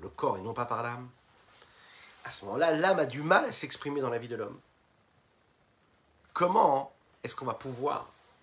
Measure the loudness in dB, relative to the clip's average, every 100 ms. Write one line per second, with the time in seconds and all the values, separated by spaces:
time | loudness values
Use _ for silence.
0 | -14 -2 -2 -2 -4 -4 -4 -4 -4 -6
1 | -12 -18 _ _ _ -20 -20 -20 -20 -20
2 | -20 -16 -8 -8 -4 2 2 4 4 4
3 | 2 -2 4 4 4 -2 -4 -4 -4 -2
4 | -2 -2 -6 -6 -6 -8 _ _ _ _
5 | _ _ _ _ _ _ _ _ _ _
6 | _ _ -10 0 4 6 6 4 0 _
7 | _ _ -8 -6 -4 -6 -6 -4 -2 -2
8 | -6 -20 -20 _